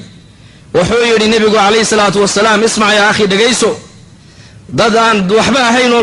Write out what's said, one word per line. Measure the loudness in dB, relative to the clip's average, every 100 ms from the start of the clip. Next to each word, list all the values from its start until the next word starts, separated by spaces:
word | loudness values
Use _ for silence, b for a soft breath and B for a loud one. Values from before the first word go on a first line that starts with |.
| -18 -20 -20 B B B B
Wuxuu | -2 0 0 0
yidhi | 0 0
Nabigu | 0 2 2
alayhi | 2 0 0
salaatu | 0 0 0
wassalaam, | -2 0 0 0
"Ismac | 0 0 0
yaa | 2 0
akhi, | 0 -2
dhegayso. | 0 0 0 -2 -4 -14 -20 -20 -20 B B B B -10
Dad | -2 0 2
aan | 0 0 0
waxba | 0 0 0 0
ahayn | 0 2
oo | 2